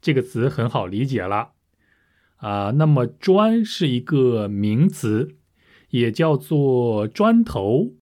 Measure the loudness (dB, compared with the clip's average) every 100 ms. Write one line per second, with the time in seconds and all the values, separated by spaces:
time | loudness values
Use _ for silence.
0 | 0 0 -2 -2 -2 -2 -4 -2 -4 -4
1 | -2 -4 -2 -4 -6 _ _ _ _ _
2 | _ _ _ _ -6 -4 -2 0 2 2
3 | 0 -4 0 2 4 2 -2 -4 -2 -2
4 | -2 0 2 0 -4 -2 0 2 2 0
5 | -2 -2 -2 -10 _ _ _ _ _ -2
6 | -2 0 0 0 0 0 2 2 0 0
7 | -4 0 2 4 2 -2 0 0 0 -8